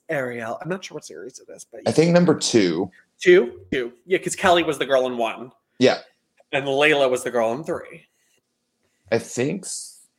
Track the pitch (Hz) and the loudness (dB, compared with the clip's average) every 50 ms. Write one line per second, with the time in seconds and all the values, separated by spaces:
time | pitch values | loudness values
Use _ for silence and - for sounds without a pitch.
0 | _ - 165 139 127 123 120 120 113 113 - - - 160 185 190 - - 170 147 | _ -6 -6 -4 -4 -6 -6 -8 -8 -8 -8 -8 -8 -8 -8 -8 -10 -12 -16 -16
1 | - - 87 78 92 127 - - - - 95 98 - _ - 110 - - 110 151 | -16 -16 -16 -16 -16 -16 -18 -20 -20 -20 -20 -20 -20 _ -14 -8 -4 0 2 2
2 | 165 175 170 175 175 160 143 - - - - 113 95 87 80 85 101 - - _ | 4 4 4 4 4 4 2 2 0 2 2 4 4 2 2 -2 -4 -6 -8 _
3 | _ _ _ - - 185 180 190 240 - - - - - - 131 120 120 - _ | _ _ _ 0 4 6 6 6 6 2 -4 -14 -10 -6 -4 -4 -4 -6 -10 _
4 | _ 175 185 165 - 175 - - 202 190 175 175 160 160 143 135 147 127 139 127 | _ -4 -4 -4 -4 -4 -4 0 2 4 4 4 2 0 -2 -4 -2 0 2 2
5 | 127 127 123 120 113 110 107 104 120 135 - _ _ _ _ - 127 123 127 - | 2 0 -2 -4 -4 -4 -6 -8 -14 -18 -20 _ _ _ _ 2 2 2 2 0
6 | - _ _ _ _ _ _ _ _ _ 143 139 139 139 135 139 147 156 147 143 | -4 _ _ _ _ _ _ _ _ _ -6 -6 -4 -2 0 2 4 4 4 4
7 | 139 127 127 123 - 127 120 120 113 113 117 143 160 185 160 - - - - 165 | 2 2 0 -2 -4 -4 -2 -2 0 0 -2 -4 -6 -8 -8 -10 -10 -14 -20 -20
8 | _ _ _ _ _ _ _ _ _ _ _ _ _ _ _ _ _ _ _ _ | _ _ _ _ _ _ _ _ _ _ _ _ _ _ _ _ _ _ _ _
9 | _ - 113 113 - - - 120 127 147 180 196 - - - - - - - - | _ -2 -2 -2 -2 -4 -4 -4 -2 -2 -4 -6 -8 -10 -12 -12 -14 -16 -20 -20
10 | _ _ _ | _ _ _